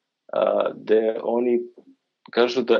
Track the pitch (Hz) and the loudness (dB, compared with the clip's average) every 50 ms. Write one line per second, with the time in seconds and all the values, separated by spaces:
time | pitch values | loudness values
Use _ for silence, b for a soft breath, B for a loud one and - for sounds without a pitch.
0 | _ _ _ _ _ _ - - 104 101 101 104 101 - - - - 110 107 110 | _ _ _ _ _ _ -2 0 0 2 2 0 0 -2 -4 -6 -2 0 2 2
1 | 113 110 110 113 - - 117 120 123 123 120 117 120 - - - - _ - _ | 2 0 -2 -4 -4 -4 -2 0 0 0 0 -2 -2 -6 -14 -20 -20 _ -20 _
2 | _ _ _ _ _ - - 117 123 123 123 131 117 117 113 | _ _ _ _ _ -6 0 0 0 2 0 -2 0 0 0